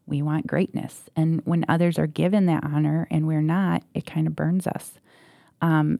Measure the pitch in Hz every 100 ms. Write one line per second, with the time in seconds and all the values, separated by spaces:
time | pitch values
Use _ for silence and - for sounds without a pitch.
0 | - 143 151 156 - - - - - -
1 | - - 160 160 - 170 - 165 175 165
2 | 156 156 175 208 180 160 - 147 151 160
3 | 165 160 160 156 156 180 180 170 - -
4 | - 160 160 156 160 180 - - - -
5 | _ _ - _ _ - 165 156 151